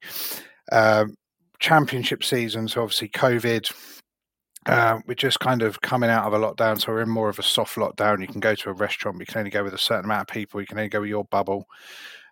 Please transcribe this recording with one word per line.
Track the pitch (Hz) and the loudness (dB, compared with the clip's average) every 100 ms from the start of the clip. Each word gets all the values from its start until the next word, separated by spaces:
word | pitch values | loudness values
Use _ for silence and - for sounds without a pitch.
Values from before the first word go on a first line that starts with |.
| - - - - - _ - | -10 -10 -10 -10 -14 _ 2
Um, | 113 110 107 107 - _ _ _ _ | 4 6 6 2 -4 _ _ _ _
championship | - 160 135 127 120 - | 4 4 4 -2 -2 -2
season, | - 127 117 113 110 | 0 0 0 -4 -2
so | 120 | -2
obviously | 110 - 110 | -2 -4 -4
covid, | - 131 120 117 113 - - - - _ _ _ _ _ - - | 0 2 4 2 0 -2 -8 -16 -20 _ _ _ _ _ -10 0
uh, | 120 113 113 - | 4 4 2 -4
we're | |
just | 120 135 - | -2 0 0
kind | 127 123 | 0 2
of | 110 - | 0 -2
coming | - 127 117 | -2 2 2
out | 113 104 | 2 2
of | |
a | 107 | 0
lockdown, | 107 - 110 107 | 0 2 0 2
so | - | -2
we're | 110 | -2
in | 113 | -2
more | 113 107 | 0 -2
of | 101 | 0
a | |
soft | - - 107 113 | 0 0 -2 -2
lockdown. | 98 - 107 101 | -4 0 2 2
You | 95 | -2
can | 107 | -2
go | 110 104 | 0 0
to | 104 | -4
a | |
restaurant, | 92 104 - 104 90 | -4 -4 -2 -6 -6
but | - | -6
you | |
can | 117 | -6
only | 101 | -2
go | 101 | -2
with | 98 92 | -4 -2
a | |
certain | - 107 101 | 2 2 2
amount | 90 | -2
of | 107 | -2
people. | 110 101 104 | -6 -6 -8
You | 98 | -6
can | 107 | -4
only | 104 | -2
go | 104 | -2
with | 104 | -2
your | 104 101 | -4 0
bubble. | 101 95 98 - - - - - - - | 0 2 -2 -4 -20 -20 -20 -18 -20 -20